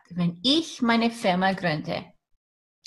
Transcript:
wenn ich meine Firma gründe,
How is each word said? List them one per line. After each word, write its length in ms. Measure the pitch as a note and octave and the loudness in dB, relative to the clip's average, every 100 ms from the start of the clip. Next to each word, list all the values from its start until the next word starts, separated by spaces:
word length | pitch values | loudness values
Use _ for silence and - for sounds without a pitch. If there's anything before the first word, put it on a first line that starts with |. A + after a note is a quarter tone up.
| _ | _
wenn 280 | F3 F3 - | -2 -2 0
ich 400 | B3 D#4 D#4+ - | 2 2 0 -2
meine 280 | A#3 A#3 A#3 | 2 2 2
Firma 420 | A#3 G3+ F3+ F#3+ | 0 0 2 0
gründe, 600 | F#3+ F3 D#3 - - - _ _ _ _ _ _ _ | 0 -2 -2 -4 -8 -10 _ _ _ _ _ _ _